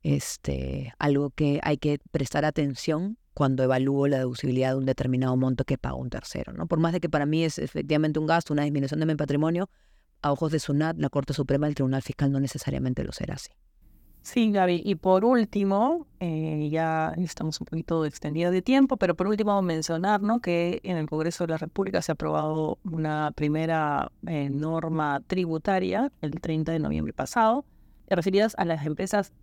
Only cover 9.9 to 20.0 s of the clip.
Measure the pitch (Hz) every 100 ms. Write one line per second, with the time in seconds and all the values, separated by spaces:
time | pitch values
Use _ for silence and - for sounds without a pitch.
9.9 | _ _ _ 147 143 160 151 - 143 156
10.9 | 165 147 143 135 143 135 139 151 147 131
11.9 | 135 - - 143 139 139 131 - 131 131
12.9 | 127 - - - 139 - _ _ _ -
13.9 | - - - - - 220 202 185 175 -
14.9 | 180 185 185 226 254 214 202 196 196 247
15.9 | 339 302 - 175 156 160 156 151 160 160
16.9 | 160 160 160 180 - 156 - - 165 -
17.9 | 165 156 - - 151 175 185 180 269 269
18.9 | 247 180 170 185 214 214 202 180 160 156
19.9 | 165